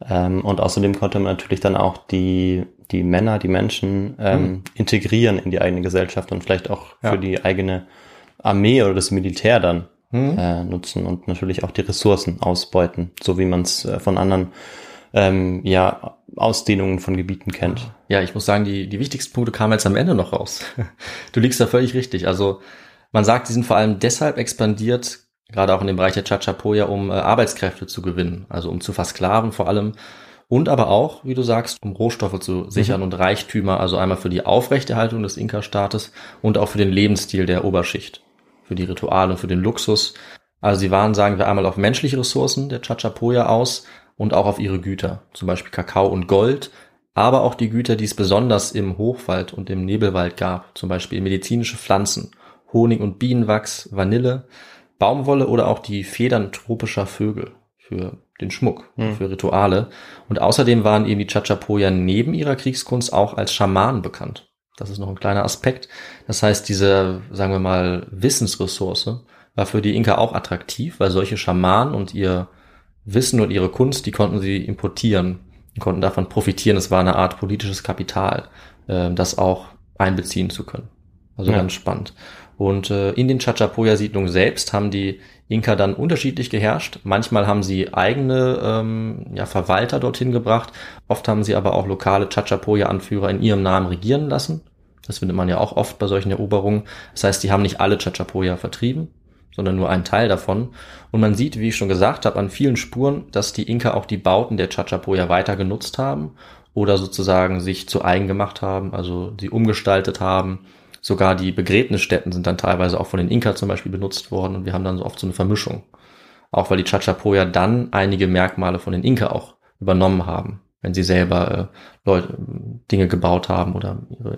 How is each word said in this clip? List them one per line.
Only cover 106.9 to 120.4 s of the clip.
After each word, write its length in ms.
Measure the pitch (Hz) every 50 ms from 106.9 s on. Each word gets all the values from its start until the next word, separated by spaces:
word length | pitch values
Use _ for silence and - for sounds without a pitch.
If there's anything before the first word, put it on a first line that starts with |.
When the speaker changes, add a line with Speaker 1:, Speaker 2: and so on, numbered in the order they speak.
| 98 95
Speaker 2:
sozusagen 640 | 95 95 - - 95 98 92 92 92 92 95 90
sich 280 | 87 95 95 - - -
zu 160 | - - -
eigen 240 | 90 90 95 98 95
gemacht 320 | 98 98 101 - - - -
haben, 300 | 95 95 95 95 92 95
also 380 | 95 87 90 87 87 90 95 107 101
sie 80 | 107 -
umgestaltet 720 | - 113 113 110 104 - - 101 98 95 95 95 92 -
haben. 460 | 95 92 92 92 92 95 92 92 - - - - _ _ - - -
Sogar 320 | - 98 92 95 95 92
die 160 | 90 92 92
Begräbnisstätten 800 | 90 - 90 87 95 110 131 - - 98 - - 92 87 - 92
sind 160 | 90 90 85
dann 120 | 85 90 -
teilweise 420 | - 92 92 90 92 90 87 82
auch 60 | 90
von 100 | - - 95
den 120 | 90 87
Inka 240 | - 120 110 107 95
zum 120 | - 101 101
Beispiel 220 | 95 85 - 92
benutzt 400 | 95 92 98 98 - - - -
worden 240 | 92 95 92 92 95
und 120 | 95 92
wir 80 | 95 92
haben 100 | 92 92
dann 140 | 95 92 90
so 80 | -
oft 120 | - - -
so 80 | -
eine 60 | 95 90
Vermischung. 500 | - 92 95 104 101 - - - - - _ _ _ _ _ - - - - - _ _ _ -
Auch 180 | 110 90 -
weil 60 | -
die 80 | 95 90
Chachapoya 640 | - - 98 - - - - - 107 98 98 92
dann 420 | 87 90 87 92 104 117 123 120 - -
einige 340 | 101 95 98 98 92 98 90
Merkmale 500 | 90 90 92 92 - - 90 90 90 90
von 140 | - 95 92
den 100 | 90 92
Inka 260 | - 131 120 90 -
auch 260 | - - - - - _ _ _ _ _
übernommen 460 | 98 98 92 92 92 95 95 92 85
haben, 340 | 85 82 90